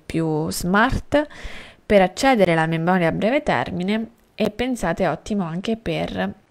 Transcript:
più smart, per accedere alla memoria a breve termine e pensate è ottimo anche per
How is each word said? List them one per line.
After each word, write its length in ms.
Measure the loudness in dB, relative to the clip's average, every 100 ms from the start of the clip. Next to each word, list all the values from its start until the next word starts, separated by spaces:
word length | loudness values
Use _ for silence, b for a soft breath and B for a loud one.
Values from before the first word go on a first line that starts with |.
più 460 | -8 -4 -2 -2 -4
smart, 760 | -4 0 2 2 0 0 0 0 B B B B B
per 180 | 2 4
accedere 500 | 4 2 2 4 4
alla 140 | 4 2
memoria 420 | 0 2 2 2
a 40 |
breve 300 | 2 0 0
termine 680 | 0 -2 -2 -4 -2 -2 -4 _ _
e 160 | -4 -4
pensate 540 | -2 -4 -4 -2 0
è 60 | 0
ottimo 340 | -2 -4 -4
anche 340 | -4 -4 -4 -4
per 560 | -4 -4 -4 -4 -6 -6 _